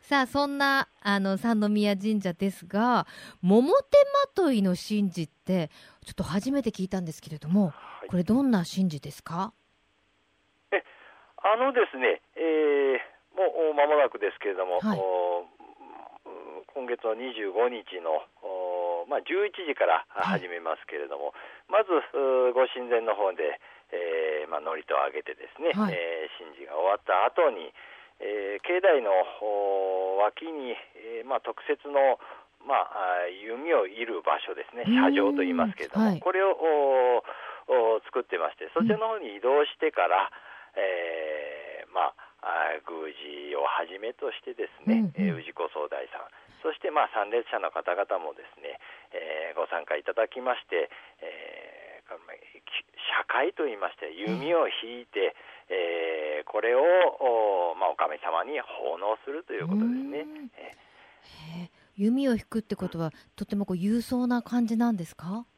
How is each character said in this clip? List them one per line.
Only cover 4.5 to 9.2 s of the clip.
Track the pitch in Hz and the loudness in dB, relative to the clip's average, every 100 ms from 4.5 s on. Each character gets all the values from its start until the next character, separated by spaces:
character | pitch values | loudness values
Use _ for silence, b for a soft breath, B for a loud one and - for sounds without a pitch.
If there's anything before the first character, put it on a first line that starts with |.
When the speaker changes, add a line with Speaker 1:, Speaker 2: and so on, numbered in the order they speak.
Speaker 1:
い | 240 | 4
の | 190 180 | 4 0
神 | - 214 202 | 0 0 0
事 | 175 | -2
っ | 160 | -6
て、 | _ - 185 156 B B B - | _ -2 0 0 B B B -18
ち | |
ょ | |
っ | - | -6
と | |
初 | 185 175 240 | -2 0 0
め | 277 | 0
て | 233 | 0
聞 | - | -2
い | 185 | -4
た | 190 | -4
ん | 175 | -6
で | |
す | - | -10
け | - | -12
れ | 151 | -10
ど | 151 | 2
も、 | 190 185 | 4 4
Speaker 2:
は | - - - - | 0 -18 -16 -2
い。 | |
Speaker 1:
こ | 180 | 0
れ | |
ど | 170 233 | 4 4
ん | 277 | 6
な | 214 165 | 4 2
神 | - 190 | 0 0
事 | 151 | 0
で | 143 | -10
す | - | -14